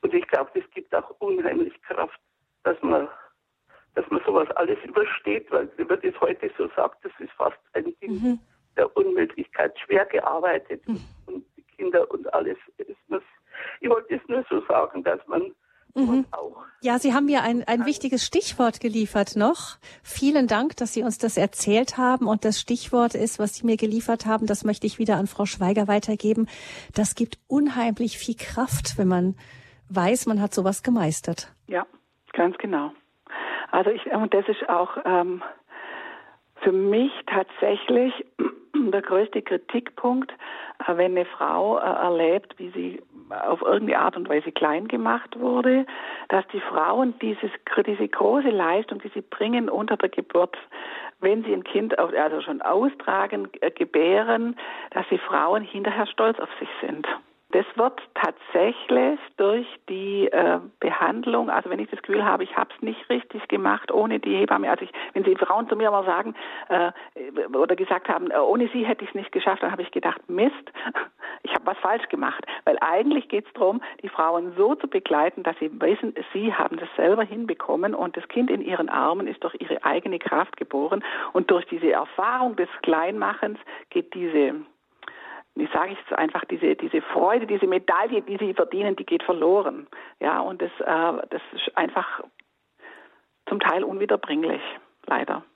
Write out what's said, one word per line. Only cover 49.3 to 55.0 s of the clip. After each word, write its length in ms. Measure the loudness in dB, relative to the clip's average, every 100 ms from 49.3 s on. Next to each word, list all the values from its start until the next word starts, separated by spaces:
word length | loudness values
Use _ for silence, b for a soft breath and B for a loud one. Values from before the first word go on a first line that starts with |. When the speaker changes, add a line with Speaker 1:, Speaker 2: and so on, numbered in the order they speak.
| -4 0 2 0
Speaker 3:
unter 280 | -2 0 0
der 120 | 0
Geburt, 480 | -2 0 2 2 -2 -16 B B B B _
wenn 240 | 2 2
sie 100 | 2
ein 100 | -2
Kind 360 | 0 -2 0 0
auf, 120 | 2
also 280 | 2 0 0
schon 200 | -4 -4
austragen, 880 | 2 4 2 0 0 0 0 -2 -6 -2
äh, 100 | -4
gebären, 840 | 0 0 4 4 4 4 0 0 -6 B B B
dass 140 | -6